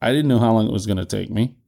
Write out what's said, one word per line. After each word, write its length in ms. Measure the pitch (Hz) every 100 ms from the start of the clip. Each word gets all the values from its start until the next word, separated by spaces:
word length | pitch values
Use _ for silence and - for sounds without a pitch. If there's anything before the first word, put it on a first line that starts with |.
I 80 | 120
didn't 160 | 143 147
know 140 | 120
how 120 | 117
long 140 | 113 110
it 60 |
was 140 | 98 104
gonna 180 | 95
take 260 | 92 101 -
me. 260 | 107 127 -